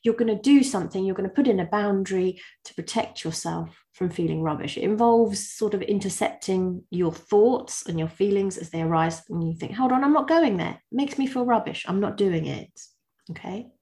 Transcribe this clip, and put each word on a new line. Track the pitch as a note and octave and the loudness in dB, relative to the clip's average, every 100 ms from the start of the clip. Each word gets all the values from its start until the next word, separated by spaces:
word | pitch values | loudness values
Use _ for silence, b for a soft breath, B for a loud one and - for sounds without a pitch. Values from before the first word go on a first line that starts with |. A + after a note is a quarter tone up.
you're | A#3 A3+ | 0 2
gonna | A3+ G#3 | 0 2
do | C4+ C#4+ | 6 6
something, | C4 G3+ E3+ F#3+ F#3+ | 6 -2 -4 -2 -2
you're | F#3+ | -2
gonna | G3 | -2
put | - B3+ | 2 2
in | F#3+ | 2
a | E3 | 2
boundary | G#3 G3+ G3 F#3+ F#3+ F#3 F3+ B B - | 0 2 0 0 0 0 -4 B B -14
to | |
protect | - E3 A#3 - - | -12 -4 -4 -4 -6
yourself | E3 E3 E3+ E3 E3 - _ | -8 -6 -6 -6 -8 -14 _
from | _ F3+ | _ -4
feeling | E3 E3 D#3+ | -2 -2 0
rubbish. | D#3+ D3+ - - | -2 -2 -6 -4
It | |
involves | F#3 G#3+ A#3 A#3 A3 G3+ - | -2 2 4 6 4 0 -8
sort | - G#3+ | -4 -2
of | F#3+ | -2
intercepting | - G3+ G3 - - - - F#3+ F#3 F3+ - | 0 -2 -2 -2 -4 -4 -2 0 0 -4 -6
your | F3 E3+ | -2 -2
thoughts | E3 _ G#3 A#3 B3+ - - - | -2 _ 6 6 4 -4 -12 -6
and | E3 | -4
your | D#3+ | -4
feelings | - G3+ G3 G3 F#3 | 0 0 2 0 -4
as | E3 | -8
they | E3 | -4
arise, | E3 E3 E3 E3 - | 0 2 0 -2 -8
and | E3+ E3 | -4 -4
you | E3 | -4
think, | - | -6
"Hold | G3+ B3+ | -2 0
on, | B3+ | 2
I'm | C#4 | 4
not | D4+ D4 | 2 4
going | E4 D4 F#3 | 4 4 0
there. | E3 - _ | -4 -8 _
It | A#3+ | -4
makes | C#4 - | -2 -2
me | C4+ | -4
feel | C4 B3 | -2 2
rubbish. | A3+ - D#3+ - | 0 0 -10 -4
I'm | F#3+ | -2
not | G3+ G3+ | -2 0
doing | G3 E3 D3 | 0 0 -4
it." | C#3 - - - _ _ _ - | -8 -12 -20 -20 _ _ _ -16
Okay? | E3 - G3 A#3+ _ | -12 -10 -10 -12 _